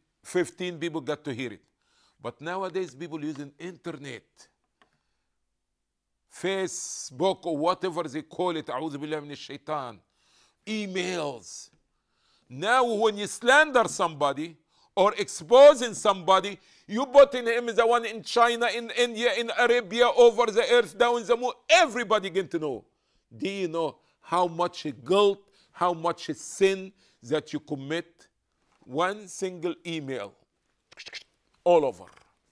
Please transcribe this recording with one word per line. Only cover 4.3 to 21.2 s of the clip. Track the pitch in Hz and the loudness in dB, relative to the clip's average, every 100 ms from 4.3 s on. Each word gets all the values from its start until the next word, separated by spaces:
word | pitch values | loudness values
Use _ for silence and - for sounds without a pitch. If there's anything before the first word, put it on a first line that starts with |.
| _ _ _ _ _ _ _ _ _ _ _ _ _ _ _ _ _ _ _ _ | _ _ _ _ _ _ _ _ _ _ _ _ _ _ _ _ _ _ _ _
Facebook | - 180 190 185 - - - - 131 185 185 180 | -10 -6 -4 -4 -8 -12 -12 -14 -4 -2 -2 -4
or | 151 | -2
whatever | 165 180 190 160 | -2 -2 -4 -6
they | 156 143 | -6 -8
call | 156 - 180 160 | -10 -6 -4 -4
it, | - | -6
أعوذ | 123 160 139 | -6 -6 -8
بالله | 151 156 | -8 -8
من | 147 | -10
الشيطان, | 143 - 139 - 151 127 104 _ _ _ _ _ _ - | -14 -16 -16 -10 -8 -8 -14 _ _ _ _ _ _ -10
emails. | 214 202 185 180 180 147 123 - - - _ _ _ _ _ _ _ _ | -8 -6 -6 -6 -4 -6 -10 -14 -18 -20 _ _ _ _ _ _ _ _
Now | 127 190 254 | -6 0 2
when | 240 214 220 202 | 2 2 0 0
you | 202 | -6
slander | - 240 277 311 254 208 | -2 4 6 6 2 0
somebody | - 175 156 143 135 165 160 _ _ _ - | 0 -4 0 -2 -2 -8 -14 _ _ _ 2
or | 196 208 | 2 2
exposing | 202 - 160 240 285 277 233 | -6 -10 4 10 10 10 2
somebody, | 190 214 190 165 190 190 196 _ _ - | -2 0 0 2 2 2 -8 _ _ -8
you | 214 269 | -6 4
putting | 277 277 254 233 | 8 8 6 -2
him | 233 240 | -2 0
the | 202 233 | 2 2
one | 240 | 2
in | 233 220 | 0 -8
China, | - 240 240 233 233 | -4 2 2 2 -2
in | 220 233 | -4 -6
India, | - 240 220 240 | -2 -2 0 -2
in | 202 233 175 | -2 -2 0
Arabia, | 240 240 196 226 240 | 2 2 0 2 2
over | 226 240 214 226 | 6 6 6 2
the | 202 185 | 0 2
earth, | 240 208 196 | 2 2 0
down | - 240 | 2 2